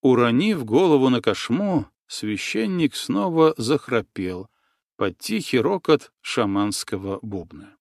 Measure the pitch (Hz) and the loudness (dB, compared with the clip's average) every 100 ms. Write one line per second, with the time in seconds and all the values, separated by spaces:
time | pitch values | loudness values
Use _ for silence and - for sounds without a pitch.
0 | 139 123 120 117 202 196 113 120 185 147 | 4 4 4 2 2 -2 0 2 4 4
1 | 131 127 113 101 - 123 202 170 - _ | 4 2 0 -2 -2 -2 0 -2 -4 _
2 | _ - 110 104 - - 202 180 156 - | _ -10 -6 -6 -4 -4 -2 0 -2 -2
3 | - 196 196 165 160 - 113 143 - 120 | -4 -2 0 4 4 4 -2 -2 0 -4
4 | 101 - 92 90 - _ _ _ _ _ | -4 -8 -6 -6 -12 _ _ _ _ _
5 | 101 87 - 110 - 127 127 196 - 156 | -6 -4 -6 -4 -2 0 0 -2 2 0
6 | - _ - - 107 98 104 98 - 101 | 0 _ -8 -2 0 0 -2 -4 -8 -8
7 | 98 98 110 98 82 - 98 _ | -6 -8 -8 -10 -12 -18 -20 _